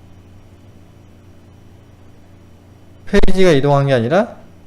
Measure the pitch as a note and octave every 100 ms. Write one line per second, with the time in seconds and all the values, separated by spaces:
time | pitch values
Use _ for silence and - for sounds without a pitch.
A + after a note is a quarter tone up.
0 | - - - - - - - - - -
1 | - - - - - - - - - -
2 | - - - - - - - - - -
3 | - G3+ G3+ G3 F#3+ C#3+ C#3+ C#3 C#3 C3
4 | A2+ F3 A#3 - - -